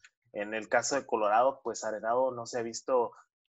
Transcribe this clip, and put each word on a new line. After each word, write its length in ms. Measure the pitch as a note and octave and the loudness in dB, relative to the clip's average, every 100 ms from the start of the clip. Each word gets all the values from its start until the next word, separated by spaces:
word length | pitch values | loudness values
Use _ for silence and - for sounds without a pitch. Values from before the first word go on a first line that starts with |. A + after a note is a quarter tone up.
| - _ _ | -20 _ _
En 200 | - G#2 | -10 -6
el 140 | A2 G#2 | -6 0
caso 280 | B2 A#2 C#3 | 0 2 -4
de 100 | B2+ | -2
Colorado, 560 | A2+ G#2 A2 C3 C3+ | 0 4 6 4 2
pues, 220 | - G#2 A2 | -6 -6 -6
Arenado 460 | G#2+ A2 A#2+ C3 | -4 0 0 0
no 140 | A#2+ A#2 | -2 -6
se 140 | B2+ | -6
ha 20 | |
visto, 520 | A#2 A2+ - C3 A2 - _ _ _ | -6 -8 0 0 0 -4 _ _ _